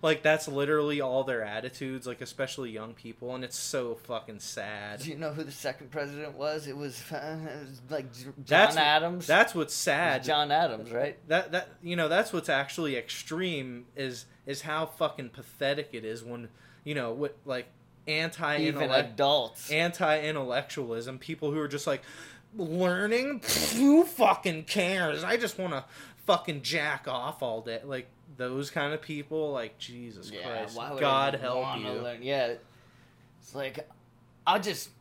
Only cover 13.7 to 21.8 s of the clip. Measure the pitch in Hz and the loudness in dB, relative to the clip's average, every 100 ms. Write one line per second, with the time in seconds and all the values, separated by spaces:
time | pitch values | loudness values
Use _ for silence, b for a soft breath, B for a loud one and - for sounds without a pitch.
13.7 | 120 123 - 135 120 - b - 139 151 | -10 -14 -6 -6 -6 -14 b -10 -8 -4
14.7 | 156 160 - 156 - 127 - 113 - 139 | -2 -4 0 -2 0 -12 -12 -18 -4 0
15.7 | 143 - 120 110 113 113 120 113 B B | 0 -4 -8 -8 -8 -8 -12 -12 B B
16.7 | B - 147 120 117 143 - 139 127 - | B -6 -4 -2 -2 -4 -6 -6 -6 -6
17.7 | - - _ - 156 165 165 160 147 156 | -18 -20 _ -4 -2 -2 -2 0 2 2
18.7 | 147 143 131 120 110 139 147 113 - - | 2 2 2 2 2 4 4 2 -6 -2
19.7 | 151 170 170 170 156 151 156 131 123 139 | 2 2 2 2 2 2 -2 0 -2 -2
20.7 | - 123 113 120 131 - 160 151 151 147 | -6 -4 -4 -6 -10 -8 -4 -2 0 -2
21.7 | 139 | -2